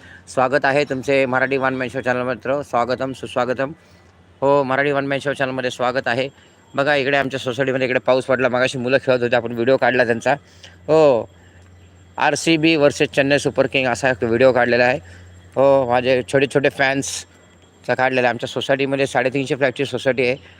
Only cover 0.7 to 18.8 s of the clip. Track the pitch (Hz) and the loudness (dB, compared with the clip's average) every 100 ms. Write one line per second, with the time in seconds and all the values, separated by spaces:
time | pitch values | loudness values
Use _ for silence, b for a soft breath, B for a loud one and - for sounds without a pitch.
0.7 | 143 139 131 131 139 131 127 131 135 131 | 0 -2 -4 -2 0 0 0 0 -2 -2
1.7 | 131 127 131 120 123 123 113 120 143 139 | -4 -6 -6 -4 -2 -4 -6 -4 -6 -2
2.7 | 120 120 123 135 123 117 131 123 123 135 | -2 -2 -4 -6 -8 -8 -4 -4 -4 -6
3.7 | 160 b b b _ _ - 135 143 131 | -10 b b b _ _ -4 0 2 2
4.7 | 131 143 139 139 139 139 131 131 131 123 | 0 0 -2 -2 -4 -4 -4 -4 -4 -6
5.7 | - 123 127 123 120 135 b b b b | -2 -2 -2 -2 -2 -4 b b b b
6.7 | 135 139 143 131 143 135 127 131 120 131 | -2 0 0 2 0 -2 -4 -6 -2 -2
7.7 | 131 127 127 - 127 127 123 127 123 131 | 0 0 0 2 0 2 0 2 0 -2
8.7 | 131 123 131 - 127 120 123 113 120 117 | -2 0 0 2 0 2 0 -2 -2 2
9.7 | 131 123 127 117 113 123 143 B B B | 2 2 2 0 0 0 -2 B B B
10.7 | B - 160 147 117 - - b b b | B 0 4 4 2 -2 -16 b b b
11.7 | - - - - - 147 147 165 160 160 | -20 -20 -20 -14 -2 -2 0 0 2 2
12.7 | 160 143 - 147 - 139 143 147 127 127 | 4 2 2 -2 0 2 2 0 0 0
13.7 | 139 131 117 135 127 120 117 131 123 120 | 0 -2 0 0 0 0 4 4 4 2
14.7 | 120 123 143 B B B B - 127 139 | 2 2 0 B B B B -8 2 4
15.7 | 139 123 123 123 127 - 135 135 143 139 | 4 2 0 2 0 2 0 2 0 0
16.7 | - 135 139 - - - - _ _ _ | 0 0 0 -4 -10 -14 -20 _ _ _
17.7 | _ - 123 131 131 123 120 127 131 120 | _ -4 0 2 2 0 0 -6 -6 -2
18.7 | 135 | 0